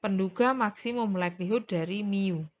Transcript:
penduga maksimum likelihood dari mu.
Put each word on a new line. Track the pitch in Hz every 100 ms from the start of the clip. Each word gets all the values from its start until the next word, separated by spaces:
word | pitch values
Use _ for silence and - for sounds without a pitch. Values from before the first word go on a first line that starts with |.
penduga | 214 190 190 180 247 262
maksimum | 220 202 233 240 220 190
likelihood | 175 175 180 226 220
dari | 180 165 196
mu. | 208 196 196 170 156 _